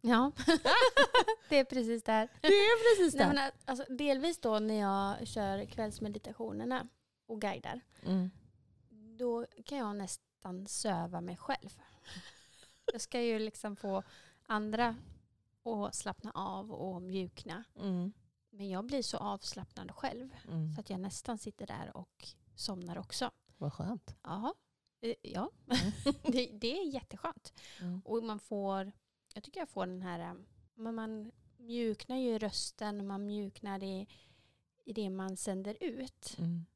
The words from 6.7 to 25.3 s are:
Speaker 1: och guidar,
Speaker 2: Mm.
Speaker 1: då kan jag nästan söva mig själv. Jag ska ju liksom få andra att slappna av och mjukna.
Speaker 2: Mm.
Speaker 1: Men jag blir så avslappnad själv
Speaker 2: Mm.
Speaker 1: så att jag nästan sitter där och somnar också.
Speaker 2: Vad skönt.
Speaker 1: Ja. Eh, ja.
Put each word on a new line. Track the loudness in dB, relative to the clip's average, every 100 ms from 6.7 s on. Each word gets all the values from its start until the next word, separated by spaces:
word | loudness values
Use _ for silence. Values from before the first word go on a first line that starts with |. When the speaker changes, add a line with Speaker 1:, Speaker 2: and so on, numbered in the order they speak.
| -4 -4 _ _ _ _
Speaker 1:
och | -4
guidar, | -4 -4 -6 -8 -10 -12 -2
Speaker 2:
Mm. | 0 0 -6 -20 _ _ _ _ -20 -20 -6
Speaker 1:
då | -2 -2 -4 -12 -10
kan | -4
jag | -4 -4
nästan | -6 -10 _ _ -10 -10 -8
söva | -4 -2 0 -2 -6
mig | -8 -10
själv. | -6 -6 -6 -18 -20 -20 -16 -16 -16 -20 -20 -20 -20 _ -6
Jag | -6
ska | -4 0
ju | 2 2
liksom | -2 -6 -10 -6
få | -2 -2 -4 -18 -20 _ -4
andra | -2 0 2 0 0 -12 -20 _ _ _ _
att | -6 -4 -2 -4
slappna | -6 -6 -8
av | -6 -6 -6 -8
och | -6 -6 -6
mjukna. | -4 -4 -4 -8 -10 -10 -12 -6
Speaker 2:
Mm. | -2 0 -2 -6 _ _ _
Speaker 1:
Men | -12 -6
jag | -4 -2
blir | -2
så | -2 -2
avslappnad | -4 -4 -6 -10 -10 -12 -12
själv | -6 -6 -6 -12 -16 -6
Speaker 2:
Mm. | -2 -2 -4
Speaker 1:
så |
att | -6
jag | -6
nästan | -6 -8 -6 -6
sitter | -8 -12 -10
där | -8 -10 -12
och | -16 _ -18 -18 _ -8
somnar | -6 -6 -6 -8
också. | -6 -4 -4 _ _ _
Speaker 2:
Vad | -6
skönt. | -4 -4 -4 -8 -16
Speaker 1:
Ja. | -8 -4 -4 -6 _ _ _ _
Eh, | -6 -6
ja. | -6